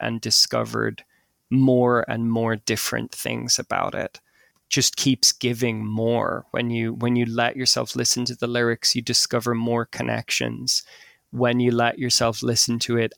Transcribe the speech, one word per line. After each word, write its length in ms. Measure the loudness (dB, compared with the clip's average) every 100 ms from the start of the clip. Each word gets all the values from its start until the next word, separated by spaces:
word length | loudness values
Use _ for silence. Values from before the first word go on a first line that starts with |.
and 200 | -6 -4
discovered 840 | 0 2 2 0 -2 -2 -2 -4 -14 _ _ _ 0
more 540 | 4 6 6 6 4 2
and 220 | -2 0
more 260 | 0 0 -2
different 560 | -2 -2 -2 -4 -6
things 460 | -8 -6 -4 -2 -2
about 360 | 0 -2 -2
it. 260 | -4 -8 -10 _ _ _ _ -6
Just 280 | 0 0 0
keeps 340 | 0 2 2
giving 540 | 2 -2 0 -2 -2 -4
more. 580 | 0 0 0 0 -4 -6
When 200 | -4 -2
you, 240 | -2 -2
when 200 | -2 0
you 100 | 2
let 320 | 0 0 0 0
yourself 380 | 0 0 -2
listen 300 | -2 -2 0
to 100 | -2
the 140 | -4 -2
lyrics, 480 | 0 0 0 0 -2
you 60 |
discover 520 | 0 0 0 -2 -2
more 320 | -2 0 -2 -2
connections. 960 | -4 -4 -4 -2 -4 -4 -6 -2 -4 -4 -18 -20 _ _
When 300 | 0 2 4
you 100 | 2
let 300 | 2 0 0
yourself 420 | -2 0 0 0
listen 380 | -2 0 0 -2
to 160 | -2 0
it 160 | -2